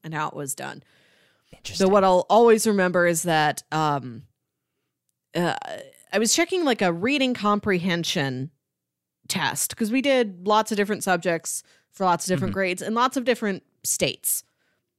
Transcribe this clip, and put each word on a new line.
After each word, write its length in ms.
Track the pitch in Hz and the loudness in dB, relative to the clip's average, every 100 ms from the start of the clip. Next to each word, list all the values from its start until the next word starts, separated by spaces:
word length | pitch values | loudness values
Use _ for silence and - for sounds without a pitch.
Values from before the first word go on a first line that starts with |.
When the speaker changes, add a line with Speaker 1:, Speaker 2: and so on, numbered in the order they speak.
Speaker 1:
and 100 | 156 | -10
how 140 | 151 151 | -6 -6
it 60 | 147 | -6
was 200 | 139 135 | -10 -8
done. 260 | 135 143 - _ _ _ _ _ _ | -10 -14 -18 _ _ _ _ _ _
Speaker 2:
Interesting. 360 | - - - 190 | -18 -10 0 4
Speaker 1:
So 40 | |
what 120 | 202 190 | 4 6
I'll 220 | 180 - | 4 4
always 360 | 214 233 220 220 | 6 8 6 4
remember 380 | 202 180 175 175 | 2 2 2 2
is 160 | 165 | 0
that, 400 | 175 156 151 - - | 0 2 2 -2 -4
um, 520 | 156 151 143 123 117 - _ _ _ _ _ _ _ _ _ _ 170 | -2 0 -2 -6 -16 -20 _ _ _ _ _ _ _ _ _ _ -2
uh, 200 | 170 - - - - _ - | -2 -2 -8 -14 -16 _ -4
I 60 | 202 | 0
was 140 | 226 | 2
checking, 300 | - 339 370 | 2 0 0
like, 180 | 294 226 | 0 2
a 120 | 185 | 0
reading 400 | 170 226 285 262 | 0 0 0 0
comprehension 1160 | 240 208 208 208 180 185 170 170 175 139 127 143 _ _ _ _ _ _ _ - | 0 2 2 2 0 0 -2 -2 -2 -2 -4 -8 _ _ _ _ _ _ _ -8
test, 480 | 185 143 - - - | -4 -2 -2 -6 -4
'cause 160 | 214 | -2
we 100 | 262 | 0
did 460 | 277 262 214 175 190 | 2 2 0 -4 0
lots 240 | 214 214 | 2 2
of 60 | 208 | -2
different 260 | 202 208 | -2 -2
subjects 600 | 196 175 180 165 - - - _ _ | 0 0 0 -4 -6 -10 -12 _ _
for 140 | - 185 | -2 0
lots 200 | 170 185 | 0 0
of 40 | |
different 220 | 175 190 | -2 -2
Speaker 2:
Mm-hmm. 80 | 190 | -2
Speaker 1:
grades 220 | 185 185 | -2 -4
in 120 | 190 | -4
lots 240 | 226 262 269 | 0 0 -2
of 80 | 240 | -2
different 380 | 226 208 190 _ _ | -2 -2 -6 _ _
states. 600 | - - 147 - - - - _ _ _ _ | -6 -2 -2 -4 -6 -6 -8 _ _ _ _